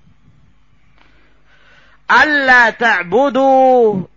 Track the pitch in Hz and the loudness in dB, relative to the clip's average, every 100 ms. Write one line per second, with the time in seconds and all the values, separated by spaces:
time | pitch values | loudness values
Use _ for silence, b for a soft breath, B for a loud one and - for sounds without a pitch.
0 | _ _ _ _ _ _ _ _ _ _ | _ _ _ _ _ _ _ _ _ _
1 | b b b b b b b b b b | b b b b b b b b b b
2 | - 226 294 294 262 247 233 208 233 196 | -2 0 0 0 0 2 2 -2 -4 -4
3 | 175 202 285 233 269 262 262 254 226 202 | -4 -2 -2 0 0 2 2 2 0 -2
4 | 175 | -10